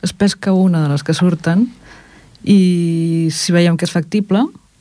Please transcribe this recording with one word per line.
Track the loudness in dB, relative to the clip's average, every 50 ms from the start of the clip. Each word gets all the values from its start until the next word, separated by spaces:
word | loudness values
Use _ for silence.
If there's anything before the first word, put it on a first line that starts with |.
es | -10 -10 -4
pesca | -2 -2 -2 -2 -2 -2 0 0
una | 2 2 2 2 0
de | 0 0
les | -2 -2 -2
que | -4 -2
surten | 0 0 0 0 -2 -2 0 0 0 0 -2 -4 -12 -20 -20 -20 -20 -20 -20 -20 -20 -20 -20 -20 _ 0
i | 2 4 4 4 4 2 0 0 -2 -2 -2 -2 -2 -2 -2 -2 -2
si | -4 -4 -4 0 2
veiem | 2 2 2 2
que | 0 -2
és | -4 -4
factible, | -4 -4 -2 -4 -4 -2 0 0 0 0 -2 -4 -12 _ _ _ _